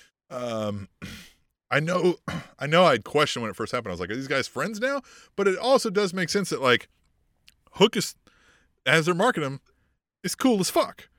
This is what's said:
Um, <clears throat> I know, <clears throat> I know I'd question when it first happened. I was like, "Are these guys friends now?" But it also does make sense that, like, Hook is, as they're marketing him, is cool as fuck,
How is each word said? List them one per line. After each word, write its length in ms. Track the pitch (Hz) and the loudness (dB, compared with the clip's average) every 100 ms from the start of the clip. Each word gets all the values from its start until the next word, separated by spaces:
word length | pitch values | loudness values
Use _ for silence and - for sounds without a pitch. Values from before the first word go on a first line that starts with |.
| _ _ - | _ _ -16
Um, 600 | 127 120 113 107 101 95 _ | -10 -6 -6 -6 -8 -12 _
<clears throat> 680 | - - - _ _ _ - | -18 -18 -20 _ _ _ -4
I 80 | 135 | -2
know, 360 | 160 180 175 165 - 170 | 0 0 0 -2 -6 -12
<clears throat> 220 | - - | -12 -10
I 80 | 139 | 0
know 160 | 165 | 4
I'd 220 | 175 120 - | 6 4 2
question 360 | 143 143 123 | 0 0 -2
when 80 | 110 | -6
it 60 | 95 | -6
first 160 | 110 | -4
happened. 200 | 123 110 | -4 -4
I 20 | |
was 80 | 87 | -6
like, 100 | 90 | -6
"Are 40 | 120 | -6
these 120 | 135 | -4
guys 180 | 139 - | -4 -4
friends 340 | 123 175 208 | -4 -6 -4
now?" 200 | 254 277 - - - - | -4 -4 -8 -20 -12 -2
But 100 | 196 | 0
it 100 | 185 | 0
also 320 | 247 269 226 | 2 2 2
does 240 | 196 196 | -2 -2
make 140 | 185 165 | -2 -2
sense 200 | 196 185 | -2 -2
that, 120 | 135 | 0
like, 280 | 127 117 - _ _ _ _ _ _ _ _ - | 2 2 0 _ _ _ _ _ _ _ _ 2
Hook 200 | 220 214 | 4 4
is, 200 | - - _ _ _ _ _ _ 131 | -6 -8 _ _ _ _ _ _ 2
as 200 | 160 156 | 2 4
they're 100 | 175 | 2
marketing 320 | 240 175 139 | 2 0 -4
him, 100 | 135 _ _ _ _ _ _ | -8 _ _ _ _ _ _
is 140 | 185 - | -8 0
cool 240 | 262 208 | 2 2
as 100 | 175 | 2
fuck, 380 | 349 - - - | 0 -2 -4 -20